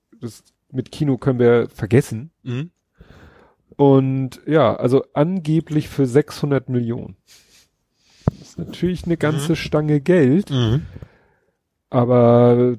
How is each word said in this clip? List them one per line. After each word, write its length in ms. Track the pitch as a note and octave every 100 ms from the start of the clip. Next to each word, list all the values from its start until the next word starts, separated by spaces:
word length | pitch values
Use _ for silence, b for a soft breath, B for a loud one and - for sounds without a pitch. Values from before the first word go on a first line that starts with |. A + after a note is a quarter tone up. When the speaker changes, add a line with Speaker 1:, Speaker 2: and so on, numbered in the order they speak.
| _ -
Speaker 1:
das 240 | A#2 - _ _ _
mit 200 | C3 -
Kino 260 | - D3 B2+
können 200 | C#3+ B2
wir 280 | A#2+ A#2+ A#2
vergessen. 640 | - A2 A#2 - A2 D#3 _
Speaker 2:
Mhm. 280 | B2+ B2 E3+ _ _ b b b b b b b _ -
Speaker 1:
Und 680 | C#3 C3+ C3+ C3 C3 - -
ja, 280 | D#3 A#2 -
also 280 | B2 C3 -
angeblich 760 | - D#3+ F#3+ D3+ D#3+ D#3 D3+ -
für 160 | - C3
sechshundert 640 | B2+ - - D3 C3+ B2
Millionen. 460 | B2 A#2 A#2 - F#2+ _ b b b b _ _ _ _ _ -
Das 240 | - -
ist 80 | -
natürlich 460 | E3 - F3 F3 E3+
eine 120 | E3
ganze 340 | D3+ D#3 D3+
Speaker 2:
Mhm. 20 | D#3+
Speaker 1:
Stange 440 | - D#3 D3+ D3
Geld. 480 | C#3 F3+ B2+ E3 G3+
Speaker 2:
Mhm. 340 | C3+ A2 C3+ B B B B B B B B _ _ _
Speaker 1:
Aber 880 | B2+ A#2+ B2 A#2+ A#2+ A#2+ A#2+ B2